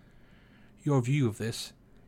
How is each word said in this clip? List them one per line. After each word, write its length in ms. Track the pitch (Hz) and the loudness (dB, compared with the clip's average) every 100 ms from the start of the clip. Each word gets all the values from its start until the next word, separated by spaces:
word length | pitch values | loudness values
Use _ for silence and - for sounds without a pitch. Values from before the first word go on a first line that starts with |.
| - - - - - - - - | -20 -20 -20 -20 -20 -20 -20 -8
Your 180 | 147 139 | 0 2
view 260 | 120 147 123 | 2 2 2
of 100 | 104 | 0
this 360 | 110 - - - - - | -6 -8 -10 -16 -20 -20